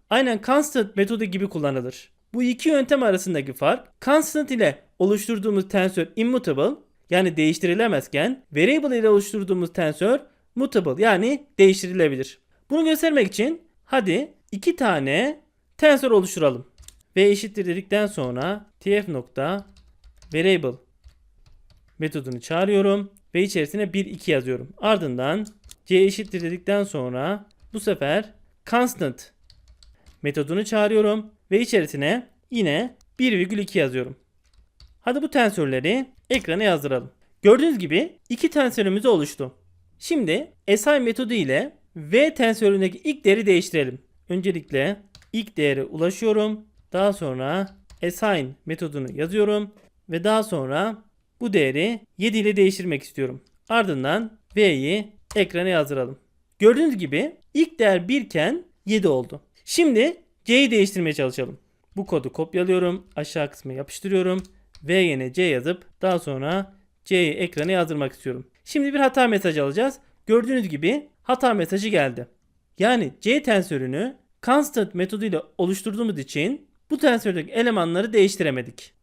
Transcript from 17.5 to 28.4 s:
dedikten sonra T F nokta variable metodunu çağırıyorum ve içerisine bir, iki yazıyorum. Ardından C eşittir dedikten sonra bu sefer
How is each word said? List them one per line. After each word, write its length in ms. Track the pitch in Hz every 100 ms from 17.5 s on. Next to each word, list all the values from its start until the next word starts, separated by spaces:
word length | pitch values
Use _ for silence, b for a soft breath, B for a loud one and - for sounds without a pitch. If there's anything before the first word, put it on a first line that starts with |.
| 208 180
dedikten 400 | 180 190 208 208
sonra 600 | 190 127 123 165 208 - _
T 220 | 196 208
F 100 | 202
nokta 540 | 135 - - 147 202 - - _ _ - _ -
variable 440 | 156 190 175 135 131 _ _ - _ _ _ _ - _ _ _ -
metodunu 420 | 156 151 131 123
çağırıyorum 720 | - 165 196 202 196 202 202 - _
ve 80 | 175
içerisine 500 | 196 180 147 202 196
bir, 140 | 196 196
iki 240 | 180 -
yazıyorum. 420 | 143 127 123 127 -
Ardından 680 | 208 202 151 123 135 196 214 - - - -
C 100 | 185
eşittir 440 | 196 196 208 185
dedikten 440 | 165 175 196 202
sonra 600 | 196 143 123 127 156 202 - _ -
bu 80 | 220
sefer 540 | 208 185 143 185 214 -